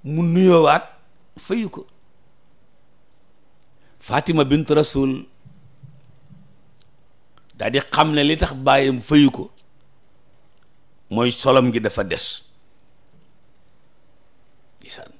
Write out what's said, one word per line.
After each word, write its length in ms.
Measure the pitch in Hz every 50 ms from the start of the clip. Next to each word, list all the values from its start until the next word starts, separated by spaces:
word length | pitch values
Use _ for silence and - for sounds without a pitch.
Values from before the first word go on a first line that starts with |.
| -
Mu 160 | 135 151 165
nuyoowaat, 600 | 170 170 165 180 190 185 175 170 160 143 151 160 - - - - - - - - - - - -
fayu 300 | - - 190 240 220 185
ko. 160 | - - - - - - - - - - - - - - - - - - - - - - - - - - - - - - - - - - - - - - - - - - - - - - -
Fatima 400 | - 117 143 147 - 165 156 143
bint 240 | 131 139 156 156 -
Rasul 540 | 151 151 151 - - 139 135 135 131 131 - - - - - - - - - - - - - - - - - - - - - - - - - - - - - - - - - - - - - - - - - - - - - - -
daal 160 | - - 110
di 80 | 123 139
xam 320 | - - - 156 156 156
ne 120 | 151 147 143
li 80 | 147 160
tax 160 | 156 - - 143
baayam 460 | 131 131 135 135 139 139 135 127 123
fayu 320 | 107 - 151 147 143 135
ko 160 | - - - - - - - - - - - - - - - - - - - - - - - - - - - - - - - - - - - -
mooy 200 | - 110 120 123
solom 400 | 117 - - 135 131 135 123 127
gi 80 | 113 120
dafa 240 | 110 107 - - 104
des. 220 | 90 85 - - - - - - - - - - - - - - - - - - - - - - - - - - - - - - - - - - - - - - - - - - - - - - - - - - - - -
Ndeysaan. 300 | - - - - - - -